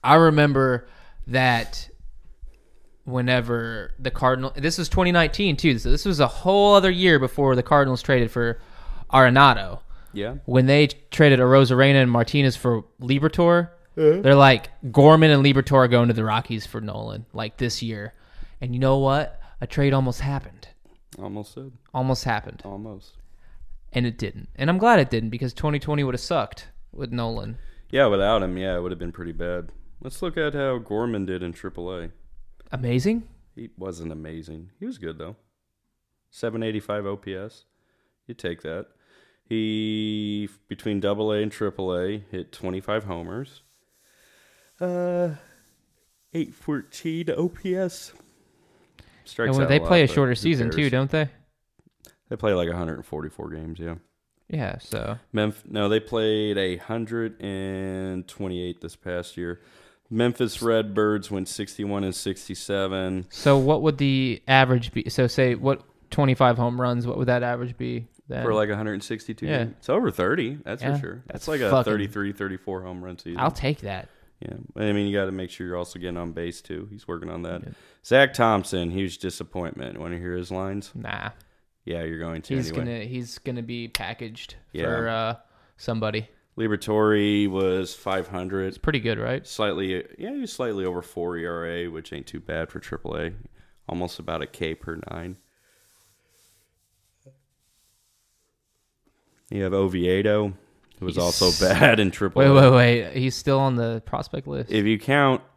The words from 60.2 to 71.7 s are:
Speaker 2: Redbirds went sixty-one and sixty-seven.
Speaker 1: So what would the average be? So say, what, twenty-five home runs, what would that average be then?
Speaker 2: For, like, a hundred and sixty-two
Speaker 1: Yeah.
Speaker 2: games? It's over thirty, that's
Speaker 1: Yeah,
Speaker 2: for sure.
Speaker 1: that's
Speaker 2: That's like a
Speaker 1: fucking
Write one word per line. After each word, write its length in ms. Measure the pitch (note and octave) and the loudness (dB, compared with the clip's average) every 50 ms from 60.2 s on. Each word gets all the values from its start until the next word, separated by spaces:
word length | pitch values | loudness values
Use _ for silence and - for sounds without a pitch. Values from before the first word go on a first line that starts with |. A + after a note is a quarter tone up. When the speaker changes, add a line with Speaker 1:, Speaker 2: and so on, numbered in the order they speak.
| A#2+ B2 A#2+ - B2+ G#2+ - - | 0 0 0 0 -4 -4 -4 -4
Speaker 2:
Redbirds 680 | A2+ A#2 A2+ A2+ A2 G#2 G2 G#2 G#2+ G#2+ G#2+ G#2 F#2 - | 0 0 2 2 0 -2 0 0 2 2 0 -2 -4 -6
went 180 | G#2 F#2+ F#2+ - | -6 -6 -6 -8
sixty-one 540 | - - G2+ - - - G#2 G2+ G2+ G2+ F#2+ | -8 -10 -10 -10 -8 -8 -6 -6 -4 -4 -4
and 120 | F#2+ F2+ | -4 -6
sixty-seven. 1120 | - - G2 F#2 - - - F#2+ - - - G2+ G2 G2 F#2+ F#2+ F#2+ F#2 F#2 F#2 F#2 F#2 - | -6 -6 -6 -8 -8 -10 -14 -14 -12 -8 -4 -4 -2 -2 -2 -4 -4 -4 -4 -6 -6 -8 -10
Speaker 1:
So 280 | - - - D3 C#3 | -14 -2 2 4 4
what 240 | C#3 C3 C#3 D#3 - D3+ | 4 4 2 0 2 2
would 140 | D#3 D3 | 0 0
the 440 | C3 C#3+ C3+ C3+ C3+ C3 B2+ A2+ - _ | 0 0 0 0 0 0 -2 -4 -6 _
average 440 | - C3 C3 C3 B2+ B2+ B2 A#2 - - | 4 4 6 6 6 4 0 0 -2 -6
be? 160 | A2+ - - | -6 -6 -4
So 180 | - - B2+ | 0 0 0
say, 280 | A#2 - - C3 B2+ B2 | 0 2 2 2 2 2
what, 280 | - - C3+ C#3 - - _ _ _ _ _ | 0 0 -2 -2 -2 -6 _ _ _ _ _
twenty-five 480 | - - C#3+ C3+ B2+ - C3+ B2 A#2+ | -2 0 2 2 4 4 4 4 4
home 220 | A2+ A#2+ A#2+ A#2+ B2 | 2 -2 -2 -2 -2
runs, 240 | B2 B2 B2 A#2+ A#2 | -2 -2 -2 -2 -4
what 120 | A#2+ B2 | -4 -4
would 100 | - C3 | -2 0
that 160 | B2 B2 B2 B2 | 0 0 0 0
average 340 | A#2+ A#2+ A#2+ B2 B2 A#2+ | -4 -4 -6 -6 -10 -8
be 300 | - B2 B2 B2 A#2 A#2 A#2+ _ _ _ | -8 -8 -6 -6 -8 -10 -12 _ _ _
then? 160 | C#3 B2+ B2+ A#2+ | -12 -10 -4 -2
Speaker 2:
For, 100 | A#2 G#2+ | 0 0
like, 160 | G#2+ G#2+ G#2 | 0 0 0
a 60 | G#2 | -2
hundred 180 | G2+ A2 G#2+ G#2 | -4 -4 -6 -6
and 100 | G2 - | -8 -8
sixty-two 420 | - A#2 G#2+ - - A2+ - - | -8 -10 -10 -8 -14 -12 -8 -6
Speaker 1:
Yeah. 120 | C#3+ D3+ C3 A#2 | -4 -2 -2 -4
Speaker 2:
games? 100 | A#2 - | -4 -8
It's 120 | _ - - | _ -4 -2
over 200 | C3+ G3+ B3 F3 | 0 0 0 -2
thirty, 460 | - - F2+ F#2+ C#3 F3+ C3 A2+ C#3 D3 - | -2 0 0 0 0 -2 -4 -6 -8 -10 -12
that's 160 | - G#2 C3+ | -12 -12 -6
Speaker 1:
Yeah, 140 | - C3 C#3+ | -4 -4 -4
Speaker 2:
for 40 | C#3+ | -4
sure. 240 | C#3 - - B2 C3 | -6 -8 -12 -16 -16
Speaker 1:
that's 180 | - - - - | -16 -16 -12 -8
Speaker 2:
That's 20 | |
like 140 | - D#3 C#3 | -6 -4 -2
a 80 | B2 | 0
Speaker 1:
fucking 220 | G2+ | 2